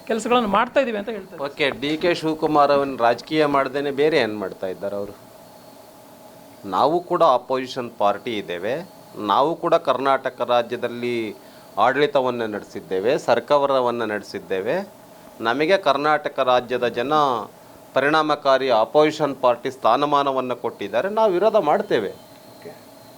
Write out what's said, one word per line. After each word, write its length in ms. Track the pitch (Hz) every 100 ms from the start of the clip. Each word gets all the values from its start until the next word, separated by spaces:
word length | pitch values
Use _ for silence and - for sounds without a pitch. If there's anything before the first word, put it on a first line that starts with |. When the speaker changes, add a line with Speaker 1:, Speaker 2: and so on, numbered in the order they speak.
| -
Speaker 1:
ಕೆಲಸಗಳನ್ನು 420 | 226 226 247 214
ಮಾಡ್ತಾ 320 | 202 240 285
ಇದ್ದೀವಿ 180 | 247 208
ಅಂತ 100 | 202
ಹೇಳ್ತಾರೆ. 360 | 214 185 160
Speaker 2:
ಓಕೆ, 260 | 139 143 139
ಡಿ 260 | 117 143 156
ಕೆ 180 | 175
ಶಿವಕುಮಾರ್ 560 | 165 156 156 156 151 143
ಅವನ್ನ 260 | 143 139 120
ರಾಜಕೀಯ 460 | 117 123 - 156 147
ಮಾಡ್ದೇನೆ 440 | 143 139 139 143
ಬೇರೆ 280 | 135 156 160
ಏನ್ 200 | 113 107
ಮಾಡ್ತಾ 280 | 92 - 95
ಇದ್ದಾರೆ 300 | 87 98 101
ಅವರು? 280 | 101 98 - - - - - - - - - - - - - -
ನಾವು 360 | 101 92 131 170
ಕೂಡ 220 | - 175
ಅಪೋಸಿಷನ್ 680 | 165 127 - 131 127 135 120 -
ಪಾರ್ಟಿ 400 | 101 101 123 107
ಇದ್ದೇವೆ, 500 | 85 87 101 147 190 - - -
ನಾವು 400 | 104 107 147 170
ಕೂಡ 180 | 170
ಕರ್ನಾಟಕ 680 | 165 143 123 139 135 127 -
ರಾಜ್ಯದಲ್ಲಿ 960 | 120 120 113 120 120 120 120 120 107 - - - - -
ಆಡಳಿತವನ್ನು 680 | 120 131 147 143 127 120 110
ನಡೆಸಿದ್ದೇವೆ, 720 | 104 - 104 - 95 110 160
ಸರ್ಕಾರವನ್ನು 880 | - 120 - 147 139 135 123 120 110
ನಡೆಸಿದ್ದೇವೆ. 840 | 104 - 101 90 95 104 175 202 - - - - -
ನಮಗೆ 360 | 113 131 156 190
ಕರ್ನಾಟಕ 640 | - 135 151 151 147 -
ರಾಜ್ಯದ 500 | 127 123 117 123 120
ಜನ 240 | 120 127 156 143 117 101 - - - -
ಪರಿಣಾಮಕಾರಿ 760 | 131 139 160 151 147 139 131 135
ಅಪೋಸಿಷನ್ 680 | 113 113 151 156 151 143 131
ಪಾರ್ಟಿ 300 | 123 120 135
ಸ್ಥಾನಮಾನವನ್ನು 840 | - 113 131 147 147 139 135 127 120
ಕೊಟ್ಟಿದ್ದಾರೆ, 520 | 117 - 101 110 185
ನಾವು 240 | 220 220
ವಿರೋಧ 240 | 175 214 214
ಮಾಡ್ತೇವೆ. 520 | 151 185 - 147 92
Speaker 1:
ಓಕೆ. 680 | - - - - - 160 - - - -